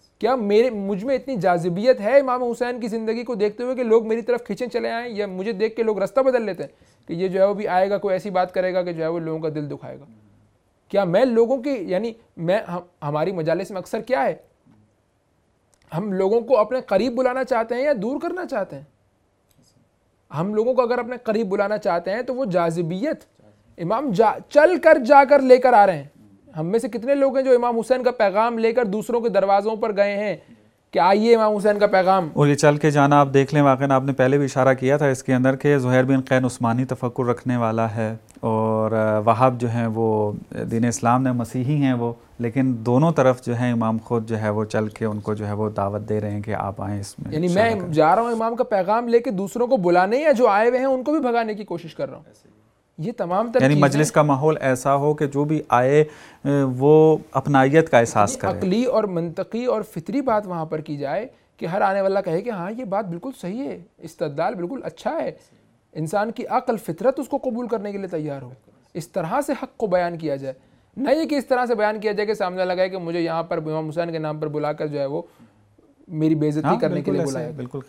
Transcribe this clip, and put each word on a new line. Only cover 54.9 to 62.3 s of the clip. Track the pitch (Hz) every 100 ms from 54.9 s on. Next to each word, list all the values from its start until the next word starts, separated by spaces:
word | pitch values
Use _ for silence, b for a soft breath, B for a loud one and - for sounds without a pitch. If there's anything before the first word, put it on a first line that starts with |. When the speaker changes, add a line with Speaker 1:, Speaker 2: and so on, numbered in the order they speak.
| 139
Speaker 2:
ہو | 147
کہ | 151 147
جو | 139
بھی | 147 151 -
آئے، | 120 127 151
آ، | 151 - - - 143 143 135 127
وہ | 139 156 156 156 -
اپنائیت | 131 - 135 135 156 160
کا | 123
احساس | 117 110 101
Speaker 1:
یعنی | -
Speaker 2:
کرے۔ | 95 92
Speaker 1:
عقلی | 190 208
اور | 247 220
منطقی | 208 175 170 165 185 220 247
اور | 214
فطری | 208 175 156 254
بات | 262 214 202
وہاں | 175 156
پر | 156
کی | 151 143
جائے | 139 170 254 b b _
کہ | 165
ہر | 190
آنے | 202 196
والا | 196 196
کہے | 190